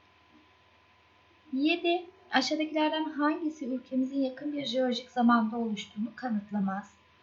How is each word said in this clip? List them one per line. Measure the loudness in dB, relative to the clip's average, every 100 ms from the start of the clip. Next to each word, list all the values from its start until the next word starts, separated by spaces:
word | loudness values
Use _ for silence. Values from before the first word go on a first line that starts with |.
| _ _ _ -20 _ _ _ _ _ _ _ _ _ _ -6
Yedi, | 0 2 2 2 0 -2 -16 -2
aşağıdakilerden | 0 2 0 0 0 2 0
hangisi | -2 0 0 0 -4 -6 -6
ülkemizin | -6 -2 -2 0 0
yakın | -2 -2 -6
bir | -4 -2
jeolojik | 0 0 0 -2
zamanda | 2 6 6 4 -2
oluştuğunu | -4 -4 -8 -6 -6 -6
kanıtlamaz? | -4 -4 -2 -2 -2 -2 -8 -18 _ _